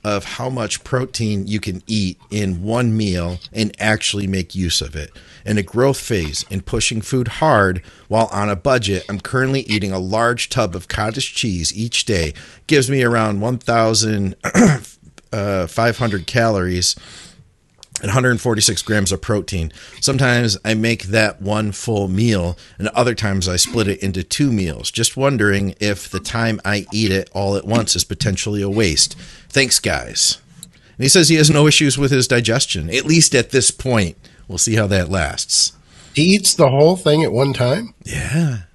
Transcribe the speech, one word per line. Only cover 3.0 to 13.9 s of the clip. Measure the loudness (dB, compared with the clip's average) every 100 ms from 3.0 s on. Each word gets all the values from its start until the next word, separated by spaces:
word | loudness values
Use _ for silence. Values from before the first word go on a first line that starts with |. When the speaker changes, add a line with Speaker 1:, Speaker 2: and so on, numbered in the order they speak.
| 0 -2 -4 -6 -10
Speaker 1:
and | -4 -4 -2
actually | -2 0 -2 -4 -2
make | -2 -4
use | -4 -2 -2
of | -4 -8
it? | -12 -16 -20 -16 -2
In | -2
a |
growth | 0 2 2 2
phase | -2 -2 -2 -6 -6
and | -8 -6
pushing | -4 -2 -4
food | -2 -2 -2
hard | 0 2 4 2 0 -8 -20 -4
while | 0 0
on | 0 -2
a | -2
budget, | 2 2 2 -4 -4
I'm | -8
currently | -4 -2 0 -2
eating | -2 -4 -2
a | -4
large | -2 0 0 0 -4
tub | -2 -2 -4
of | -8
cottage | -4 -4 -4 -6
cheese | -4 -4 -2 -4 -4
each | -4 -4 -2
day. | 0 -2 -6 -18 -20 0
Gives | 2 2
me | 2
around | 2 2 0 0
one | -2 -4
thousand, | 0 2 2